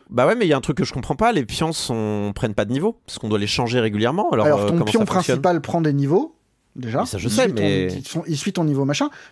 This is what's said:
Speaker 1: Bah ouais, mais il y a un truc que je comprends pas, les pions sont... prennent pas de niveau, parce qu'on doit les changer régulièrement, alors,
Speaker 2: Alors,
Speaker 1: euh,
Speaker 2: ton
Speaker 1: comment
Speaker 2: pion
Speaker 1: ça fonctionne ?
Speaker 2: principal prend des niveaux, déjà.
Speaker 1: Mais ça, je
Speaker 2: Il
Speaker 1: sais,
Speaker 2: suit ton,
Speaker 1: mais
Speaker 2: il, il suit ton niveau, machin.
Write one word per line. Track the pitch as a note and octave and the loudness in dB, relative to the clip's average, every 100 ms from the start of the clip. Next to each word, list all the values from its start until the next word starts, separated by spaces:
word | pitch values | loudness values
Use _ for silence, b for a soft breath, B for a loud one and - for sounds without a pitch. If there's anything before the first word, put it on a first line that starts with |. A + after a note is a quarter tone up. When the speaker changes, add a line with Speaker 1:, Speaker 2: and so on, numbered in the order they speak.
| b | b
Speaker 1:
Bah | A#2+ C#3 | 2 2
ouais, | A#3 | 2
mais | F#3 | 2
il | |
y | |
a | C#3 | 2
un | |
truc | - D3 | 2 2
que | - | 2
je | |
comprends | C3+ - - | -4 -4 0
pas, | A3+ | 2
les | G3+ | 2
pions | A#2 - D#3+ | -2 -2 -2
sont... | D#3+ - A2+ G#2+ G#2 G#2 G2 | -2 -4 -2 -2 -2 -4 -2
prennent | A2+ | -2
pas | G#2 G#2 | -2 0
de | |
niveau, | C3+ G3+ - - | 0 -2 -4 -16
parce | - | -10
qu'on | A2+ | -2
doit | G#2+ | 0
les | G2+ | 0
changer | - A#2+ B2 | -2 0 2
régulièrement, | A2 G#2 A#2 E3+ F4 | 0 0 0 0 0
alors, | A3 D3+ | 2 2
Speaker 2:
Alors, | D3 | 2
Speaker 1:
euh, | - | 2
Speaker 2:
ton | |
Speaker 1:
comment | E3+ G#3+ | 0 2
Speaker 2:
pion | A3+ | 0
Speaker 1:
ça | G#3+ | 2
fonctionne ? | F#3 D#3+ C3 | 0 0 2
Speaker 2:
principal | F3+ E3+ | 2 0
prend | - E3+ | 0 0
des | D#3 | 2
niveaux, | C#3+ C#3 F3+ D#4+ _ _ _ _ - | 2 2 2 0 _ _ _ _ -12
déjà. | A#2+ C3 | -4 -4
Speaker 1:
Mais | B3 | -4
ça, | G2 | -4
je | A#2 | -2
Speaker 2:
Il | |
Speaker 1:
sais, | G#3+ | 2
Speaker 2:
suit | B3 | 2
ton, | A#2 | 2
Speaker 1:
mais | G2+ G2 F#2 | 0 0 -2
Speaker 2:
il, | F#2 - D#3+ E3+ | -6 -8 -8 -4
il | D3 | -4
suit | G3+ | -4
ton | F#3 | -2
niveau, | D#3 C3+ | 0 0
machin. | C#3 C#3+ C#4+ B B | 0 0 -4 B B